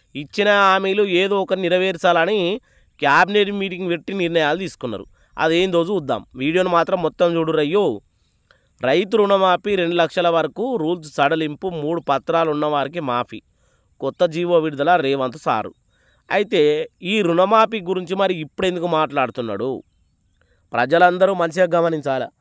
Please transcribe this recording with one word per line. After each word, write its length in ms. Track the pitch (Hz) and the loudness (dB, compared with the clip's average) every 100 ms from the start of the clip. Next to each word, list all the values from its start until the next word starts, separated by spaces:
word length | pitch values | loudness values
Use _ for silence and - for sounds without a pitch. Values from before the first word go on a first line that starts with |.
| _ 139 | _ -14
ఇచ్చిన 320 | 147 - 202 | -8 0 2
హామీలు 540 | 202 196 190 190 196 | 4 4 4 2 0
ఏదో 400 | 202 175 190 202 | 0 0 0 0
ఒకటి 180 | 185 190 | -2 -2
నెరవేర్చాలని 1000 | 175 185 185 175 185 170 170 214 175 220 - _ _ _ | 0 0 0 0 2 2 2 0 -2 -4 -10 _ _ _
క్యాబినెట్ 520 | 143 151 185 208 202 | 4 4 4 2 0
మీటింగ్ 380 | 202 196 175 185 | -2 -4 -4 -4
పెట్టి 260 | 170 180 | -4 -4
నిర్ణయాలు 440 | 196 170 165 147 170 | -4 0 0 0 -2
తీసుకున్నారు. 480 | 185 - 123 98 - _ _ - | -6 -8 -10 -10 -12 _ _ -2
అదేందో 460 | 160 165 190 170 | 0 2 2 0
చూద్దాం. 400 | 170 196 135 110 - | 0 -4 -4 -6 -8
వీడియోను 360 | 127 139 175 180 | -6 -2 0 2
మాత్రం 320 | 170 165 190 | 2 2 0
మొత్తం 340 | 156 - 175 165 | -2 0 0 2
చూడురయ్యో. 640 | 160 156 147 196 180 104 - _ _ _ _ _ _ _ | 0 0 0 0 0 -4 -12 _ _ _ _ _ _ _
రైతు 320 | 127 160 196 214 | 0 2 2 2
రుణమాఫీ 600 | 202 196 190 180 208 196 | 4 4 4 2 0 -2
రెండు 200 | 170 175 | 0 0
లక్షల 320 | 165 185 170 | 0 0 0
వరకు 480 | 165 151 - 247 233 | 0 -2 -4 -6 -4
రూల్స్ 380 | 156 180 151 | -4 -4 -6
సడలింపు, 540 | - 143 160 151 143 190 | 0 2 2 -2 -6 -8
మూడు 340 | 170 147 170 - | -6 -4 -4 -2
పత్రాలు 420 | 135 - 165 160 | -2 0 0 0
ఉన్నవారికి 500 | 147 151 147 139 175 | -2 -2 -2 -4 -6
మాఫీ. 420 | 139 123 120 110 _ _ _ _ _ _ | -4 -4 -6 -12 _ _ _ _ _ _
కొత్త 260 | 135 - 180 | -8 -2 -2
జీవో 320 | 156 175 170 | 0 0 2
విడుదల 380 | 160 139 147 175 | 0 -2 2 2
రేవంత్ 420 | 135 139 131 131 | 2 -2 -2 -4
సారు. 360 | 156 113 - - _ _ _ _ _ | -4 -4 -4 -14 _ _ _ _ _
అయితే 580 | 190 208 247 151 151 160 _ | -2 0 2 2 0 -6 _
ఈ 200 | 175 214 | -4 -2
రుణమాఫీ 580 | 170 170 190 220 220 226 | 2 2 4 4 2 -2
గురించి 340 | 175 185 170 | -6 -6 -4
మరి 200 | 190 190 | -2 -2
ఇప్పుడు 320 | 175 151 - 190 | -2 -8 -4 -4
ఎందుకు 200 | 180 175 | -2 -2
మాట్లాడుతున్నాడు? 1000 | 160 156 139 123 117 117 101 127 104 - _ _ _ _ _ _ _ _ | -2 0 -2 -4 -4 -8 -6 -6 -8 -12 _ _ _ _ _ _ _ _
ప్రజలందరూ 640 | 117 127 165 180 180 190 | -2 2 4 4 4 0
మంచిగా 440 | 185 170 156 180 170 | 2 -2 0 0 2
గమనించాలి. 480 | 165 156 139 131 120 _ | 0 -2 -4 -6 -6 _